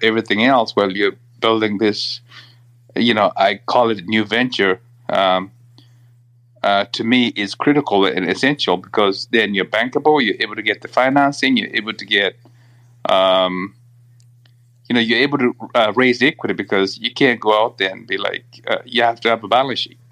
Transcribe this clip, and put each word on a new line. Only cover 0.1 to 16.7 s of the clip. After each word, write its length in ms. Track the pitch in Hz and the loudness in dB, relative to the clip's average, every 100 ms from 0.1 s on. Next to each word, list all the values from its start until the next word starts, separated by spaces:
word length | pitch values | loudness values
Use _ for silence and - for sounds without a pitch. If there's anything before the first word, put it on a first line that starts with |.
| 113 107 107 | 0 0 0
else 300 | 120 135 113 | 2 2 2
while 160 | - 101 | 0 0
you're 260 | 95 101 - _ _ | 0 -2 -4 _ _
building 380 | 113 113 110 101 | 0 2 0 0
this, 420 | 110 104 - - _ - - _ _ _ _ - | 0 -2 -6 -10 _ -20 -20 _ _ _ _ -2
you 180 | 117 | 0
know, 180 | 107 98 - | 2 2 2
I 240 | 98 101 - | 0 0 -2
call 240 | 123 117 | 2 2
it 100 | 104 | 0
a 20 | |
new 220 | 87 110 | -2 -2
venture, 560 | 104 110 127 - 98 92 _ _ - | 0 0 -2 0 0 0 _ _ -6
um, 440 | - 95 92 95 _ _ _ - _ _ _ _ _ _ _ | 0 2 0 -2 _ _ _ -20 _ _ _ _ _ _ _
uh, 220 | - 98 101 | 0 0 0
to 120 | - | -4
me 240 | 113 123 117 | 0 2 2
is 260 | - 101 | -2 -6
critical 500 | - - 147 143 101 | -2 0 0 2 2
and 240 | 98 92 85 | 2 0 -2
essential 480 | 95 131 147 - 90 | 0 0 0 0 -2
because 520 | - - 101 98 - | -2 0 0 0 -2
then 240 | 117 107 | 0 0
you're 100 | 95 | 0
bankable, 600 | 92 107 123 147 147 151 | -2 -2 -2 0 2 2
you're 160 | 110 90 | 2 -2
able 160 | 110 104 | -6 -6
to 60 | |
get 200 | 107 101 | -4 -4
the 60 | - | -4
financing, 680 | - 131 139 139 143 135 123 | 0 2 2 2 0 0 0
you're 180 | 98 | -2
able 180 | 110 107 | -6 -6
to 120 | 107 | -8
get, 320 | - 104 98 - - _ _ _ _ _ - | -2 0 0 -4 -14 _ _ _ _ _ 0
um, 640 | 98 95 92 92 92 98 - _ _ _ _ _ _ _ _ _ _ - | 2 4 2 0 -2 -8 -12 _ _ _ _ _ _ _ _ _ _ -4
you 60 | |
know, 60 | 123 | 0
you're 180 | 113 117 | 2 2
able 200 | 143 143 | 2 2
to, 160 | 123 - 110 | 0 -2 -4
uh, 180 | 123 107 | 0 0
raise 280 | 104 127 123 | 2 2 2
equity 320 | 127 151 - | 0 0 -4
because 440 | 90 101 | -6 -2